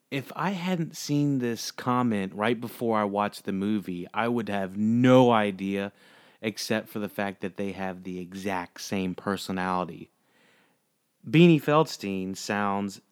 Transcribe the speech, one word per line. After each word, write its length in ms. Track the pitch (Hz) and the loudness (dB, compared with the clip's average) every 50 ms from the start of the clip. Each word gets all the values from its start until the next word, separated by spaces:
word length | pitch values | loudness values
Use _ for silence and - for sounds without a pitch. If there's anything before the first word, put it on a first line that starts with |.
| _ - | _ -10
if 200 | - 139 131 - - | -8 -8 -8 -8 -6
I 160 | - 151 180 | -4 -4 -4
hadn't 440 | 202 180 170 185 185 165 165 - - | -2 -2 -2 -2 -2 -2 -2 -4 -6
seen 440 | - - - 147 147 147 143 139 135 | -8 -4 -2 0 2 2 2 2 0
this 320 | 123 120 117 110 - - | 0 -2 -4 -4 -6 -10
comment 600 | - - - 127 123 123 127 120 110 101 95 95 - | -10 -6 -2 0 0 2 2 2 0 0 -2 -4 -4
right 260 | 98 104 113 123 113 | -2 0 0 0 0
before 380 | 123 117 - - 123 117 110 107 | -4 -8 -8 -4 -2 0 0 2
I 60 | 107 | 0
watched 400 | 101 98 101 104 104 - - - | 0 0 0 -2 -2 -4 -8 -8
the 80 | - | -6
movie, 560 | 98 95 98 104 107 107 90 - 90 87 87 - - | -4 -2 0 0 0 -2 -2 -4 -8 -8 -8 -6 -4
I 140 | 104 110 117 | -2 -2 0
would 220 | 123 120 113 104 | 0 -2 -2 -2
have 280 | 101 101 98 92 95 101 | -4 -4 -4 -4 -4 -2
no 540 | 107 110 113 120 123 127 127 127 123 120 | 0 2 4 6 6 8 8 10 8 8
idea 600 | 117 110 104 104 98 92 95 95 98 98 98 101 - _ _ - - - - - _ _ | 6 6 4 2 0 -2 -2 -2 -2 -2 -4 -6 -8 _ _ -20 -20 -20 -20 -20 _ _
except 480 | - 113 104 - - - 117 110 107 - | -6 -6 -6 -6 -4 -2 -2 -2 -4 -4
for 100 | - 110 | -8 -6
the 100 | 104 98 | -6 -6
fact 320 | - - 104 101 95 - | -4 -4 -4 -4 -4 -6
that 160 | - 95 87 - | -8 -8 -6 -6
they 160 | 101 98 95 | -6 -6 -6
have 300 | 95 95 95 92 90 92 | -6 -6 -6 -8 -8 -10
the 160 | 95 90 90 | -10 -10 -8
exact 600 | 90 85 92 98 92 101 95 92 87 - - - | -10 -10 -10 -8 -6 -4 -4 -4 -4 -8 -10 -14
same 340 | - - - 98 92 92 90 | -10 -6 -4 -4 -2 -4 -4
personality. 960 | - - 104 98 92 - - 98 95 92 92 92 92 90 85 90 - - - _ _ _ _ _ _ _ _ _ _ _ _ _ _ _ _ _ _ _ _ _ _ - 123 | -4 -4 -4 -4 -4 -4 -6 -6 -4 -2 -2 -2 -2 -4 -4 -8 -14 -16 -20 _ _ _ _ _ _ _ _ _ _ _ _ _ _ _ _ _ _ _ _ _ _ -6 2
Beanie 340 | 117 156 170 175 165 147 | 6 8 8 10 8 6
Feldstein 760 | - - 147 151 160 156 - - - 101 98 95 92 92 95 - | 4 4 4 4 4 2 -2 -8 -6 -4 -4 -4 -4 -6 -6 -8
sounds 640 | - - 107 101 104 101 98 101 101 101 95 - - _ | -6 -4 -2 -2 0 0 0 -2 -2 -4 -6 -10 -18 _